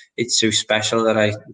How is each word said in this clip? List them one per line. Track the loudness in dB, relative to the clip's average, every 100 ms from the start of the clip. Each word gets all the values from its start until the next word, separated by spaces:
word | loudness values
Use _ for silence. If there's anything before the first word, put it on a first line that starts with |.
| -16 -6
it's | -4 0
so | 0
special | 0 0 -2 0 0
that | 2 2
I, | 0 -2 -10